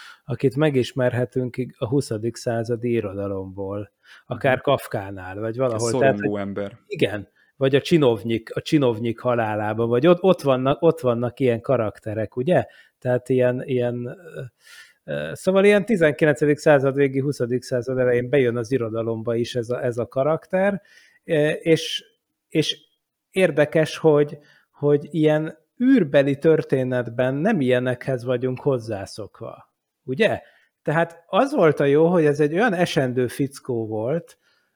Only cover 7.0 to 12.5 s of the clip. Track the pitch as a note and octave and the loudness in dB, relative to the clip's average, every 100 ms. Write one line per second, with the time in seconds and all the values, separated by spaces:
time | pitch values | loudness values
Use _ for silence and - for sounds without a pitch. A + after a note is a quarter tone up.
7 | G#2 G#2 F#2 _ _ - C3+ C#3 - E3+ | -2 -4 -12 _ _ -4 0 2 2 4
8 | C3 A2 A2+ A2 - - - D#3 B2+ A2 | 4 2 -2 -4 -6 -10 0 2 2 0
9 | A#2 A2 B2 A#2 G#2+ G#2+ G#2+ A2 A#2 B2 | -4 -4 -2 0 -2 -2 -2 -2 0 4
10 | E3 F3 F#3+ E3+ C#3 B2+ C3 D3+ E3 D#3+ | 4 4 2 2 2 2 0 2 2 2
11 | B2+ A#2 A#2+ - B2+ A#2 - A#2+ G#2+ - | 0 0 -2 0 0 0 0 0 -2 -6
12 | G#2+ G#2+ G#2 - E3 | -8 -6 -6 -4 0